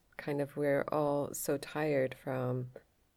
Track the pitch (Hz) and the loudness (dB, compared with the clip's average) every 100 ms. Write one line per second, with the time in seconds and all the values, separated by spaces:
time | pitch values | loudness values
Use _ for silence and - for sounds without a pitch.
0 | _ - 156 143 139 147 143 139 - 151 | _ -10 -4 -2 -2 0 2 2 2 2
1 | 147 143 139 - - 143 - 151 156 139 | 2 2 -2 -4 -2 -2 -2 -2 2 2
2 | 131 - 139 131 127 127 127 - _ _ | 2 -2 -4 -2 0 -2 -4 -12 _ _
3 | _ | _